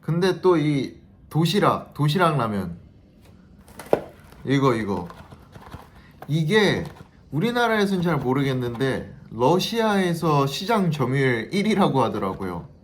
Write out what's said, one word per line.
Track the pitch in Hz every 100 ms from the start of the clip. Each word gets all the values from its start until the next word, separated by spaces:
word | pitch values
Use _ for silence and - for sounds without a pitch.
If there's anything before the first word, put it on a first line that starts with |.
근데 | - 165 185 170
또 | 185 170
이 | 147 143 123 - - - -
도시락, | 147 165 208 160 101 -
도시락 | - 147 156 175 151
라면, | 113 101 90 85 - - - - - - - - - - - - - - - -
이거, | - 135 135
이거. | 113 101 95 87 - - - - - - - - - - - -
이게 | 151 156 214 196 113 85 - - - -
우리나라에선 | 135 214 240 233 220 196 190
잘 | 170 151
모르겠는데 | 123 127 135 127 120 117 135 104 - - -
러시아에서 | 110 127 180 196 226 220 202 185 170 160 147 139
시장 | - 196 226 180
점유율 | 147 123 135 135 117 107
일 | 196 202
위라고 | 196 175 135
하더라고요. | 113 101 95 95 95 85 80 -